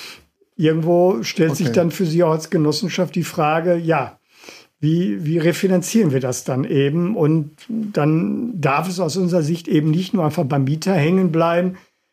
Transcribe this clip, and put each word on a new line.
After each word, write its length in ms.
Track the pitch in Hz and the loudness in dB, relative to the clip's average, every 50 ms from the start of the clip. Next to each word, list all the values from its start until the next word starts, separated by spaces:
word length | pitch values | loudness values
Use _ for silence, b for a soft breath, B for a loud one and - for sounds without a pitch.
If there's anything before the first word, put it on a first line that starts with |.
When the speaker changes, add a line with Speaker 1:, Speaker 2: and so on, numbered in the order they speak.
| B B B B B B _ _ _ _ _ | B B B B B B _ _ _ _ _
Speaker 1:
irgendwo 640 | - 156 156 160 160 156 170 175 175 180 185 208 233 208 | 0 0 2 2 2 2 2 4 4 4 4 2 0 -4
stellt 320 | - - - 160 160 139 | -4 0 0 0 0 0
sich 120 | 127 165 | 0 0
Speaker 2:
Okay. 80 | 156 - | 0 2
Speaker 1:
dann 160 | 180 170 170 | 2 0 0
für 140 | - - 190 | 0 -2 -2
Sie 180 | 160 156 170 175 | 0 2 2 2
auch 80 | 160 | 2
als 180 | 160 156 160 - | 2 -2 -2 -2
Genossenschaft 640 | - 165 151 151 147 - 208 165 - 190 180 - - | -2 0 0 0 0 -2 -4 -4 -2 -2 -4 -2 -2
die 80 | 175 156 | -4 -6
Frage, 520 | - - 175 151 151 156 165 165 180 175 | -4 -2 -2 0 0 0 0 0 0 0
ja, 400 | 170 165 160 160 143 123 123 - _ B B B B B B B B B B B - | 0 0 0 0 0 -2 -6 -10 _ B B B B B B B B B B B -4
wie, 440 | 147 156 160 170 185 208 202 - 165 | 0 0 2 2 0 -2 -2 -4 -2
wie 120 | 147 165 | -2 0
refinanzieren 720 | 170 151 170 170 - 196 185 185 180 180 - - 226 208 151 131 | 2 2 0 0 2 0 2 2 2 0 2 2 2 2 2 2
wir 60 | 135 | 0
das 240 | 131 127 - - - | 0 -2 -4 -4 -4
dann 180 | - 131 127 147 | -4 -2 -2 -2
eben? 520 | - 160 139 139 139 147 170 175 180 226 | 0 0 2 2 2 0 0 0 0 0
Und 360 | 175 156 151 160 160 147 151 - - - | 2 2 2 2 0 -2 -4 -10 -18 -12
dann 920 | - 220 226 214 208 - 160 147 151 156 160 190 214 208 - 247 240 233 170 | -8 -6 -6 -6 -4 -2 0 2 2 2 0 0 -2 -4 -4 -6 -6 -6 -2
darf 280 | 143 139 139 151 165 185 | -2 0 0 0 -2 -4
es 100 | 180 185 | -4 -4
aus 180 | 180 156 - | -4 -2 -2
unserer 260 | 196 185 175 180 180 151 | -2 0 0 0 0 0
Sicht 240 | 147 175 165 - | 0 -2 -4 -2
eben 240 | - - 151 156 160 | 0 0 2 2 2
nicht 220 | 151 180 185 - - | 0 0 -2 -2 -2
nur 120 | 185 160 | 0 0
einfach 200 | 147 143 180 160 | 0 0 -2 -2
beim 180 | 127 151 143 131 | 0 0 0 0
Mieter 300 | 131 151 156 - 185 196 | 0 -2 -2 -2 0 0
hängen 360 | 156 143 160 185 190 190 175 | 2 2 2 2 2 2 2
bleiben, 460 | 156 165 165 170 170 175 180 185 185 B B B B B B B | 2 2 2 2 2 0 0 -2 -4 B B B B B B B